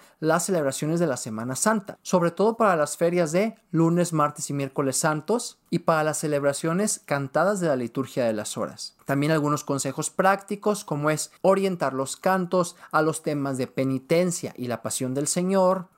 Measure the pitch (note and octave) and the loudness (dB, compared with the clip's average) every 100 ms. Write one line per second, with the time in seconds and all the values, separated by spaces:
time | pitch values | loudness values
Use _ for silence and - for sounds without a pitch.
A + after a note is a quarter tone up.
0 | - _ D#3 E3 F3 F3+ C#3 C3+ D3+ E3+ | -18 _ 2 2 2 0 0 -2 -2 0
1 | E3+ B2 - A2 A#2+ C3 G#3+ A3 - - | 0 0 -4 -6 -6 0 2 0 -2 -16
2 | - F#3 E3+ E3 G3+ A#3 A3 F3 D3 - | 0 2 2 2 0 2 2 2 0 2
3 | E3+ F3 E3 E3+ A3 - _ D#3+ E3 E3+ | 2 2 2 2 0 -4 _ 2 4 4
4 | E3+ D#3 D3 - - C#3+ C3+ - C3+ B2+ | 2 2 0 0 -6 -4 -4 -2 -2 0
5 | E3 D#3 - A3+ - - _ E3 - E3 | 0 -2 0 -2 -2 -14 _ -2 2 2
6 | D#3 D3 D#3 D3 C#3 C3+ D#3+ E3+ G#3+ - | 2 -2 -2 0 0 0 -2 0 -2 -4
7 | - C#3+ C#3 D3+ F3 G#3 E3+ C3 A#2 - | -4 -4 -2 0 0 0 0 0 -2 -4
8 | B2 - A#2+ G#2+ - - F2 - - _ | -4 0 0 0 -6 -6 -6 -8 -14 _
9 | - C#3 D3 D#3+ D3 D3 - C#3 C#3 C3+ | -4 -2 2 0 0 -2 -2 -4 -4 -6
10 | D3+ - F#3 G3 - G#3 G#3+ G3+ - D3 | -8 2 2 2 -2 -4 -2 -2 -4 -2
11 | D3 D3+ - _ F3+ G3 F#3+ F3 C#3+ C3 | 0 0 -4 _ 2 4 2 0 -2 -2
12 | C3+ - F#3+ F#3 F3 F#3 F3 - - D#3 | -4 -2 0 0 0 0 0 -6 -4 0
13 | D#3+ D3+ - D3 C#3 C3 B2 - C3+ C3 | 0 -2 -4 -2 -2 -4 -4 -2 -2 -2
14 | - E3 F3+ E3+ A2+ - B2 A#2 A#2 - | 0 2 2 -2 -8 -8 -6 -6 -4 -4
15 | B2+ C3 D3 - F3+ F#3+ F#3 F#3 F3 | -4 -2 -2 0 2 4 4 2 -4